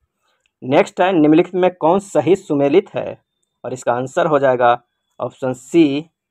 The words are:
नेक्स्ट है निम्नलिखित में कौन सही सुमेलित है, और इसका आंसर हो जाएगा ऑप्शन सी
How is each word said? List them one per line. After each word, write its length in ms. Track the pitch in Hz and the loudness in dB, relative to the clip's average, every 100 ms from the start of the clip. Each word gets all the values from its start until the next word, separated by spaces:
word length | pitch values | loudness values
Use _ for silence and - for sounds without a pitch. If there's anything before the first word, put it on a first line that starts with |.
| _ _ _ _ _ _ | _ _ _ _ _ _
नेक्स्ट 400 | 127 147 196 - | -2 0 0 0
है 100 | 185 | 0
निम्नलिखित 420 | 180 151 156 175 185 | 2 2 2 0 0
में 140 | 180 | -2
कौन 260 | 175 151 190 | 0 -2 -2
सही 340 | - 151 139 190 | -2 -4 0 -2
सुमेलित 580 | - 143 139 170 214 127 | -2 -2 0 0 0 -6
है, 220 | 101 117 _ _ _ _ | -10 -12 _ _ _ _
और 100 | 120 | -14
इसका 200 | 123 - | -8 -4
आंसर 340 | 120 131 - 170 | -4 -4 -4 0
हो 120 | 143 | 0
जाएगा 320 | 135 123 123 120 _ _ _ - | 2 2 2 0 _ _ _ -12
ऑप्शन 340 | 120 - 131 127 | -12 -8 -8 -8
सी 500 | - 170 151 143 165 _ _ | -2 2 2 0 -8 _ _